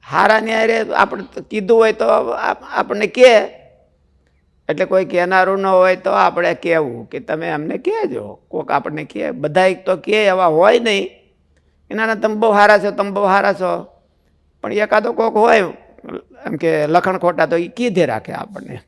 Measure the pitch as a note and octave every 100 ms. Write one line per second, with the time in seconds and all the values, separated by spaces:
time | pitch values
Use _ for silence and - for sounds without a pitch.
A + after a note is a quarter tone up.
0 | - D3 G3+ A3 A3 A3 A3+ A3+ A3 -
1 | - G3+ F#3 - - G#3+ F#3+ A3+ A3 G#3+
2 | A3 G#3+ A#3+ A#3 A3 - - - - G3+
3 | G#3+ - B3+ A3+ - - - _ _ _
4 | _ _ _ _ _ _ - D#3 F#3 F#3
5 | F#3+ F3 F3+ F#3 F#3 G3 G3 F#3 F#3 F#3
6 | F#3+ G3 F#3+ F#3+ F3 F3 F3 E3 D3 A#2
7 | A2 - B2 D#3 E3 D#3 D#3 G3+ - A4+
8 | G4 A#3 G#2 - _ - - C#3+ - D3+
9 | D3+ G#3 - - D3 D3 F#3 F#3 F#3+ F#3+
10 | - G#3+ G#3 F#3 F3+ D#3 F#3+ A#3+ A#3 G3+
11 | - _ _ _ _ _ _ _ _ G#3
12 | A3 A3 A3+ G#3+ A3+ G#3 G#3 G#3 G3+ G3
13 | G3+ G3 G3+ G3 G3 F#3+ F#3 F3 - _
14 | _ _ _ _ _ _ - G#3 G#3 G#3+
15 | G#3+ A#3 A3+ A3 A3+ A3+ F3 - _ -
16 | - - - - - - E3 D#3+ D3 E3
17 | F#3+ F#3 F3 D#3+ F#3+ E3+ F3 - A#3+ F#3
18 | D#3 A2 - - - - - -